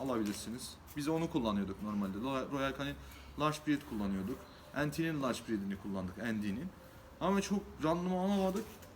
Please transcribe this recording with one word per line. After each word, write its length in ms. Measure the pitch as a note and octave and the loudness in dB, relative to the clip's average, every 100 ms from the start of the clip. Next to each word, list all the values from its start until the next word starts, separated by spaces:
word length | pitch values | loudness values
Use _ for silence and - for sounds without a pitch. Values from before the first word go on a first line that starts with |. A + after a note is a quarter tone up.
alabilirsiniz. 720 | C3 A#2+ G#2 G2 - A#2+ - - - D3 | 0 2 2 0 -4 -6 -8 -12 -10 -4
Biz 120 | D3 | 2
onu 220 | D#3+ E3 | 2 2
kullanıyorduk 520 | D#3 A2+ G2+ G2 F#2+ | 2 4 4 2 -2
normalde. 360 | G#2 G#2 G2 G2 | -2 0 0 0
Lo-, 340 | C3 C3 B2 | 0 0 0
Royal 260 | C#3 C3+ C3 | 0 0 0
Canin 160 | C#3 C#3 - - - - | -4 -4 -10 -14 -10 2
Large 180 | D3 D3 - | 2 2 2
Breed 140 | C#3+ - | 2 2
kullanıyorduk. 480 | A2+ G2+ G2 F#2+ C3 - - - - | 0 2 2 0 -4 -8 -16 -6 0
Anti'nin 460 | D3 D3 E3 D#3 | 0 2 0 2
Large 160 | C3 A2 - | 0 0 0
Breed'ini 280 | G#2+ G2 F#2+ | 0 0 -4
kullandık, 420 | G2+ G2 F#2 F2+ | -2 -2 -2 -2
Andy'nin. 500 | A2 A2 G#2 G#2 F#3 - - - - - | -2 0 0 -2 -4 -8 -18 -18 -16 -2
Ama 200 | F3 G3 | 2 4
çok 220 | G3 G3 - - | 4 0 -2 -2
randıman 340 | D3+ E3+ F3+ F#3 | 2 2 2 2
alamadık. 460 | F#3+ G3+ F#3+ G3 G#3+ - - | 4 4 4 2 -4 -10 -16